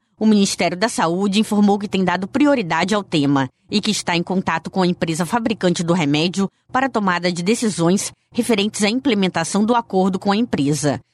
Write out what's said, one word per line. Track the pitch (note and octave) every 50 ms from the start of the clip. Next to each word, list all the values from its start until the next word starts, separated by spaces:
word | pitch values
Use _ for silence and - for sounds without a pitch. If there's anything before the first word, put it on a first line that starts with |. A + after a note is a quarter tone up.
| _ _ _ -
o | G#3+
Ministério | A3 G#3+ G#3 G3 F#3+ - - G3 E3+ F3
da | F3+ G3 A#3+
Saúde | - - F#3+ D#3+ E3+ F3+ G3+ G#3 F#3+ G#3
informou | A3 - G#3+ G#3 G#3 G3+ G3+ G#3
que | G3+
tem | G#3 - F#3+ F#3+
dado | F3+ F3 F3+ F#3+
prioridade | F#3+ - C4 D4 D4 C#4+ B3+ G3+ D#3+ E3 D#3+ F3 F#3+ G#3+
ao | G#3 G3
tema | - - D#3+ C#3 C#3 C#3+ C#3 C3+ B2+ _ _ _ -
e | - G#3
que | - -
está | G3 - - - F3+
em | E3+ F3
contato | - F#3+ F#3+ F#3+ - E3 E3 - F3
com | - F#3+
a | F#3
empresa | F3 F3+ - - E3 E3 D#3 F3+
fabricante | D#3+ - A#3+ A3+ A#3 A3+ - - F#3 F3 - F3
do | E3 E3+
remédio | F#3 D#3+ C#3 C#3+ D3+ D#3+ F#3+ E3+ F#3+ G3 F#3 _ _ _ _ -
para | B3+ C4
a | C4+
tomada | - A3+ G#3 F#3+ F3+ F3 F3 F3+
de | F3+ D#3+ F3
decisões | F#3 A#3 A#3 B3 A3 D#3+ D#3+ E3 E3 F#3 G3+ - - - _ _ _ -
referentes | - A#3+ - A#3 G3+ G3 G#3+ - - G#3
à | G3+
implementação | G#3+ C4 C4 C#4+ A3 G3+ F#3+ F#3 - E3+ E3 - - G3 A3+
do | G#3+ B3
acordo | A#3 A3+ - - F#3+ F#3 G3 F#3 F#3+
com | - G3+ G3
a |
empresa. | G#3 A#3+ A#3 - F#3+ C#3 C#3 D3+ C#3+ C#3+ D3 B2+ A#2 - _